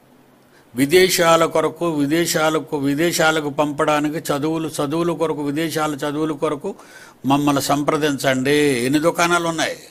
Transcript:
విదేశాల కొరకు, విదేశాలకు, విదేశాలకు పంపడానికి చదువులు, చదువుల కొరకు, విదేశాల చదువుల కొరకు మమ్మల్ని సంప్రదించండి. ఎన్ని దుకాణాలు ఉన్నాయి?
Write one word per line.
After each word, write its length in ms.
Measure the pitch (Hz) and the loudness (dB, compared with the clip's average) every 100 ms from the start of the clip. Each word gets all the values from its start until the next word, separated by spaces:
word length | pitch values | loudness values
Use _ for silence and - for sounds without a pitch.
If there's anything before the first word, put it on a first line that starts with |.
| _ _ _ _ _ _ _ 117 | _ _ _ _ _ _ _ -2
విదేశాల 720 | 143 180 185 180 165 165 160 | 4 6 4 4 4 6 4
కొరకు, 460 | 160 156 156 170 | 2 -2 -2 -4
విదేశాలకు, 840 | 151 143 165 170 165 156 156 135 151 | 0 0 0 0 0 0 0 -4 -4
విదేశాలకు 720 | 139 143 170 165 160 160 147 | -2 0 0 2 2 2 -2
పంపడానికి 680 | 139 147 147 151 151 151 160 | -2 -2 0 0 0 0 -4
చదువులు, 500 | 160 143 151 165 160 | -4 -2 -2 -2 -4
చదువుల 440 | 156 143 160 175 | -4 -4 -2 -2
కొరకు, 300 | 151 160 147 | -2 -2 -2
విదేశాల 520 | 147 143 165 147 151 | -4 -2 -2 -2 -2
చదువుల 380 | 139 147 147 156 | -4 -4 -2 -4
కొరకు 440 | 151 156 143 196 233 - - - - 123 | -2 -4 -4 -8 -12 -16 -20 -20 -8 0
మమ్మల్ని 360 | 143 147 139 | 0 2 0
సంప్రదించండి. 1200 | - 143 147 156 147 135 139 131 131 147 147 123 123 | 0 -2 0 0 0 0 0 0 2 2 2 2 0
ఎన్ని 140 | 151 | 0
దుకాణాలు 480 | 165 170 170 175 170 | 0 2 2 2 0
ఉన్నాయి? 320 | 160 120 - - | -2 -4 -6 -14